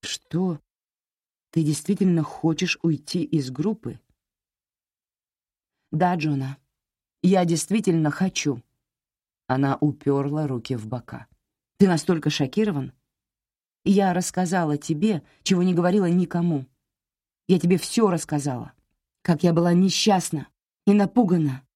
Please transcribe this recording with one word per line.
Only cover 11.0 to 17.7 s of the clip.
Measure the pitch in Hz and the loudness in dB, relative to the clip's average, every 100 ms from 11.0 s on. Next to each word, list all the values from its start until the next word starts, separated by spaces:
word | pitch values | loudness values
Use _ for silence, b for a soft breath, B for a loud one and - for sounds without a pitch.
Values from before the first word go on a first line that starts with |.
| - - - _ _ _ _ _ | -12 -18 -18 _ _ _ _ _
"Ты | 196 | 2
настолько | 165 - 170 151 | 2 0 -2 -2
шокирован? | - 135 - 214 147 131 _ _ _ _ _ _ _ _ _ - | -2 -2 0 -2 -2 -8 _ _ _ _ _ _ _ _ _ 0
Я | 202 190 | 2 2
рассказала | 180 180 - 180 185 160 147 | 0 -4 -4 -2 0 0 -2
тебе, | - 151 214 180 b b | -4 -2 -2 -2 b b
чего | - 190 | -2 2
не | 180 | 2
говорила | 175 175 202 180 | 2 2 2 2
никому. | 175 170 170 170 151 131 _ _ _ _ _ _ _ - | 2 0 0 0 -2 -6 _ _ _ _ _ _ _ 0
Я | 180 | 2
тебе | 175 | 4